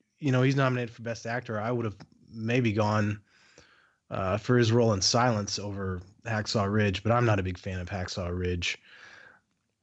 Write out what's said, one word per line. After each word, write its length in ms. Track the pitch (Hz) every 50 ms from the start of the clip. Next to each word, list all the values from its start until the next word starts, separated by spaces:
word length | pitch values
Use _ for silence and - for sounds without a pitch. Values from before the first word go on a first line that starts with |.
| _ _ _ _
you 120 | 160 139 127
know, 80 | 127
he's 140 | 127 135 139
nominated 380 | 139 135 131 127 123 120 117 -
for 80 | -
Best 240 | 113 117 113 - -
Actor. 340 | 113 117 123 113 - 110 107
I 100 | 104 117
would 140 | 123 120 113
have 100 | 110 92 - - - _ _ _ -
maybe 440 | - 113 110 113 123 131 123 110 101
gone, 480 | 110 107 104 107 107 104 104 104 104 - _ _ _ _ _ _ - - _ _ _ _ _ _ _ _ -
uh, 280 | - 107 95 92 95
for 200 | 107 - - 127
his 140 | 123 120 110
role 200 | 113 120 117 113 107
in 80 | 95
Silence 580 | 95 - - 120 123 127 113 104 101 104 - -
over 420 | 101 104 98 98 98 95 92 90 92 - - _ -
Hacksaw 440 | 117 113 107 104 - - 113 98 98
Ridge, 320 | 104 110 104 101 92 95 -
but 80 | 107 113
I'm 120 | 123 120
not 140 | 113 107 98
a 40 | 92
big 140 | 92 90
fan 220 | - - 101 92 92
of 100 | 90 87
Hacksaw 480 | 101 95 92 - - 104 90 87 90
Ridge. 400 | 92 90 90 90 87 85 - - - _ - - - - - - - - - - _ _ _ _ _ _ _ _ _